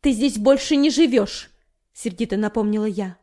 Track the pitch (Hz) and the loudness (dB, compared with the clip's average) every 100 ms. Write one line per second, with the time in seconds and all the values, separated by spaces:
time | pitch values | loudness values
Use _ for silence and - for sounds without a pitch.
0 | 294 226 269 214 214 277 - 294 294 269 | 0 0 0 2 2 2 2 2 2 4
1 | 320 240 202 - - _ _ _ _ - | 2 2 -2 -6 -16 _ _ _ _ -10
2 | 233 175 233 196 214 220 208 214 214 190 | -10 -6 -6 -2 -4 -2 -2 -2 -4 -6
3 | 190 175 | -8 -12